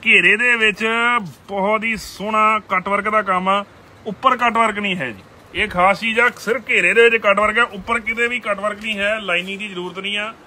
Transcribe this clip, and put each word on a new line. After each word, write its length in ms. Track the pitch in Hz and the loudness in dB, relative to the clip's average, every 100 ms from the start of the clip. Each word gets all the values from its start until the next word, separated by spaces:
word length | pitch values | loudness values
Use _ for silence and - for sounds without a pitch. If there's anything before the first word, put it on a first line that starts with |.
| 226 | 4
ਘੇਰੇ 300 | 208 180 208 | 4 6 4
ਦੇ 180 | 247 233 | 2 2
ਵਿੱਚ 280 | 220 202 220 226 233 240 185 127 - | 0 0 -2 0 0 0 -4 -16 -10
ਬਹੁਤ 360 | 196 196 214 | -4 0 0
ਹੀ 120 | 226 220 | -2 -6
ਸੋਹਣਾ 640 | - - 202 214 214 220 208 | -8 -10 -4 2 2 2 0
cut 180 | 185 185 | -4 0
work 220 | 202 202 | -2 0
ਦਾ 120 | 214 | 0
ਕੰਮ 280 | 196 185 185 | 2 0 2
ਆ, 140 | 196 202 - - - - | 0 -2 -14 -20 -16 -12
ਉੱਪਰ 320 | 190 262 247 | 0 2 4
cut 200 | 240 226 | 2 2
work 220 | 226 208 | 2 0
ਨਹੀਂ 160 | 202 185 | -4 -4
ਹੈ 140 | 131 | -6
ਜੀ। 120 | 101 - - - | -8 -18 -20 -12
ਇਹ 140 | 165 208 | -6 -4
ਖਾਸ 320 | 180 185 196 | 2 2 2
ਚੀਜ਼ 200 | 226 220 | -2 0
ਆ, 100 | 240 233 | 0 0
ਸਿਰਫ 300 | - 254 220 | -4 -4 0
ਘੇਰੇ 240 | 233 175 | 0 2
ਦੇ 100 | 202 | 6
ਵਿੱਚ 120 | 233 226 | 4 4
cut 220 | 220 196 | 2 2
work 200 | 214 214 | 2 2
ਆ, 40 | |
ਉੱਪਰ 360 | 233 208 185 233 | 0 -2 -4 -4
ਕਿਤੇ 280 | 214 233 240 | -4 -4 -4
ਵੀ 120 | 240 | -4
cut 200 | 226 196 | -4 -4
work 220 | 208 202 | -4 -6
ਨਹੀਂ 160 | 220 208 | -8 -4
ਹੈ, 220 | 202 220 | -2 -2
lining 380 | 202 175 185 196 | -2 -4 -4 -8
ਦੀ 80 | 208 | -10
ਜ਼ਰੂਰਤ 320 | 185 180 170 | -8 -10 -8
ਨਹੀਂ 180 | 190 208 | -6 -6
ਆ। 160 | 214 226 | -6 -10